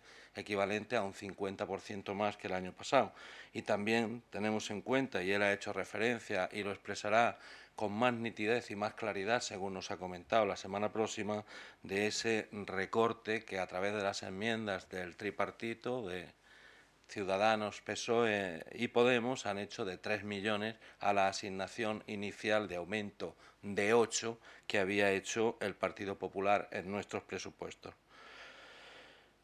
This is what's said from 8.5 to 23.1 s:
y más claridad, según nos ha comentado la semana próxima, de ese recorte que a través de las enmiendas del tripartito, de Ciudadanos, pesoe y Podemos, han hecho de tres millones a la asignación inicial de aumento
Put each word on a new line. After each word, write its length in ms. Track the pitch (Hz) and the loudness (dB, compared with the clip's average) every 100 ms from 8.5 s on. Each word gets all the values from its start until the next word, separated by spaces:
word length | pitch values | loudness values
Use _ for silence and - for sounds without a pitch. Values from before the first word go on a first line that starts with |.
| 120 - | 0 0
y 60 | 101 | -4
más 160 | 107 | -4
claridad, 480 | - 110 98 98 120 | -4 -4 -2 0 0
según 320 | - 104 98 | 0 -4 -4
nos 180 | 92 - | -6 -6
ha 60 | 90 | -6
comentado 480 | 92 90 87 113 104 | -6 -8 2 4 4
la 100 | 90 | 0
semana 380 | 98 98 104 | -4 -2 0
próxima, 500 | 107 110 - 101 104 104 - - - | 2 0 0 -2 -4 -6 -14 -16 -14
de 240 | 85 98 107 | -4 0 2
ese 400 | - 113 110 - | 2 2 0 0
recorte 920 | 104 95 95 92 113 113 113 - 110 | -8 -4 -2 0 4 4 2 -2 -2
que 160 | - 95 | -2 -4
a 80 | 90 | -2
través 260 | 90 101 | -2 0
de 100 | 104 | 0
las 200 | 98 101 | 0 -2
enmiendas 640 | 101 95 113 113 107 95 - | -4 -2 -2 0 0 -4 -4
del 300 | 95 87 80 | -8 -8 -6
tripartito, 920 | 104 95 95 - 113 113 123 127 101 | -4 0 -2 -2 -6 -6 -4 -4 -4
de 220 | 90 78 - - - - - - _ - | -6 -8 -16 -20 -20 -20 -20 -20 _ -10
Ciudadanos, 720 | 107 95 95 107 110 104 - | -4 0 4 4 4 0 -4
pesoe 800 | - 104 - 117 117 104 95 80 - | -6 -4 2 4 4 2 0 -6 -10
y 160 | - 120 | -4 0
Podemos, 580 | 120 120 123 117 135 104 | 4 6 4 2 -2 -2
han 120 | 101 | -4
hecho 260 | 101 - | -4 -6
de 140 | 101 90 | -6 -4
tres 260 | 104 107 | -2 -2
millones 540 | 104 101 104 104 110 113 - - | -2 -2 0 0 -2 -6 -16 -2
a 100 | 101 | 2
la 160 | 101 95 | 4 4
asignación 800 | 98 104 95 95 - 110 107 - | 2 -4 -4 -4 -2 -2 -2 -4
inicial 640 | 107 101 - 110 107 101 | -6 -6 -4 2 2 2
de 80 | 87 | -4
aumento 580 | 85 107 101 | -4 -4 -4